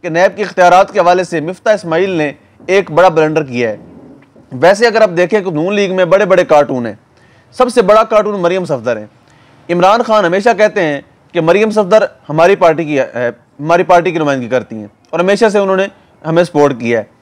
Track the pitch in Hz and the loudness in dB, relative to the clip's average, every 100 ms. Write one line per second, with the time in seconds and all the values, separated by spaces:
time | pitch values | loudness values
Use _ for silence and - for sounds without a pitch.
0 | 175 165 190 196 196 - 180 180 196 208 | -6 0 0 0 -8 2 4 4 2 0
1 | 175 180 180 165 151 185 - 208 170 165 | 2 2 0 -4 -6 -8 -2 -2 -2 -2
2 | 196 180 151 135 _ _ - 190 180 156 | -2 -2 -4 -6 _ _ -2 -2 0 2
3 | 190 160 156 156 143 120 117 101 - - | 2 4 0 0 -4 -4 -4 -6 -14 -20
4 | - - _ _ _ 127 151 196 233 220 | -20 -20 _ _ _ -2 2 2 2 2
5 | 214 165 175 214 190 151 170 202 202 185 | 0 0 0 0 -2 -4 -4 -2 -2 0
6 | 180 190 202 185 175 151 147 131 117 101 | 2 2 2 2 4 2 2 -2 -8 -12
7 | _ _ _ _ _ - 254 247 185 214 | _ _ _ _ _ -4 -2 0 2 2
8 | 220 214 208 202 175 190 170 139 113 113 | 4 0 0 -2 -2 -2 -4 -6 -4 -6
9 | 107 _ _ _ _ _ _ 175 180 220 | -8 _ _ _ _ _ _ 0 2 2
10 | 226 214 185 180 208 196 214 208 165 143 | 0 0 0 0 0 2 0 0 -4 -4
11 | - _ _ 175 160 185 220 214 196 220 | -10 _ _ -4 0 2 2 0 2 2
12 | 196 - _ 151 170 202 180 156 160 147 | 0 -6 _ 0 2 4 2 0 -4 -4
13 | 123 117 120 117 _ _ 147 170 180 180 | -4 -4 -6 -6 _ _ -2 0 2 2
14 | 170 165 147 139 120 127 107 110 104 _ | 2 -4 -2 -4 -2 -4 -4 -14 -16 _
15 | _ 165 180 202 220 208 196 190 196 _ | _ -4 -2 2 2 0 -2 -2 -4 _
16 | _ _ 156 165 175 147 147 123 117 117 | _ _ -4 -2 0 2 0 0 -2 -2
17 | 101 _ | -4 _